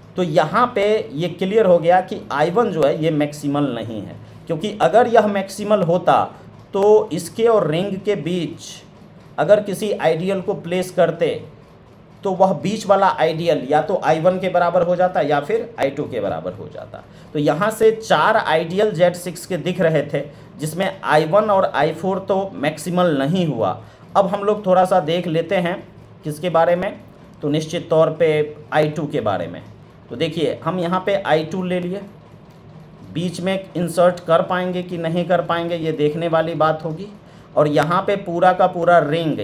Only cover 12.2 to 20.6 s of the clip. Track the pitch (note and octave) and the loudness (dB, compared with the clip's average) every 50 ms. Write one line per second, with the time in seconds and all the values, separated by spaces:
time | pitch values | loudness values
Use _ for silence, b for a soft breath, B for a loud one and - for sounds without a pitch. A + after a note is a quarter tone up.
12.2 | - G3 F#3+ F3+ F#3+ F#3+ F#3 - - F#3+ A3 G#3+ - F#3 G3 F#3+ G3 F3+ - - | -6 -4 2 2 2 2 2 0 -2 -4 -4 -2 2 2 4 4 4 2 2 2
13.2 | D#3 E3+ D#3+ D#3 E3+ E3+ D3+ C3+ B2+ C3 D3 D#3 D#3 - F#3+ - - C#3+ E3 D#3+ | 0 0 0 0 0 0 0 0 0 0 0 0 2 0 -2 0 2 0 0 2
14.2 | D#3 F#3 F#3 F#3 F#3+ F3+ E3+ F3 F3 F3 E3+ F3+ E3+ F3 F3+ E3+ F3+ F3+ F3+ F#3 | 2 2 0 0 -2 0 0 2 2 2 2 2 2 2 2 2 0 2 2 0
15.2 | D3+ C#3+ D3+ C#3+ D3 - G#3+ A3+ - - - - C3 C#3 C#3 D3 C3+ - B2+ A2 | 0 2 0 0 0 0 0 -2 -2 -4 -4 -4 -4 -2 -2 -4 -6 -6 -4 -4
16.2 | G2 F#2+ E2 D#2+ E2 F2+ F2+ - D#2+ - - - - - - - - B B B | -4 -4 -4 -4 -6 -8 -10 -10 -12 -14 -14 -16 -16 -16 -18 -20 -20 B B B
17.2 | B B - D3+ D3 D3+ C#3+ D#3+ G3+ A3 G#3+ - A3 A3 A3 - - - F3+ D3+ | B B -4 0 0 0 0 0 0 -2 0 2 4 4 4 2 0 0 2 4
18.2 | D#3+ G3+ A3 - - - D#3+ E3+ E3+ D#3+ F#3 G3 G#3+ G#3+ F#3 D#3 F3+ F3 E3 E3 | 4 4 4 2 2 2 0 0 0 -2 0 0 0 0 2 2 2 2 2 0
19.2 | - F#3 E3 - - - F#3 D#3+ C#3 F3+ F3 E3+ F3+ D#3+ D#3+ D3 - - - - | -6 -10 -10 -10 -8 -6 -6 -4 -4 -4 -2 0 0 2 2 0 0 -2 -4 -6
20.2 | - B B B B B B - | -6 B B B B B B -10